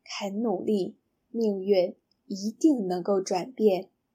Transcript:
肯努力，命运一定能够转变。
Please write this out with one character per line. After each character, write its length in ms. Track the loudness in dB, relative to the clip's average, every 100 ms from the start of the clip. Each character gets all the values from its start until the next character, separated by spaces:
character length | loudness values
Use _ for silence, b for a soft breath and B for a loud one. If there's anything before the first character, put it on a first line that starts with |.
肯 380 | -14 -8 -6 -4
努 240 | -2 -2 0
力， 320 | -2 -2 -10 _ _ _
命 340 | -2 -2 0
运 320 | 2 4 2 -2 _ _ -12
一 260 | -8 -8
定 360 | 2 2 2 0
能 140 | -2
够 200 | 0 0
转 280 | 0 -4 -4
变。 380 | 2 4 2 -4 _ _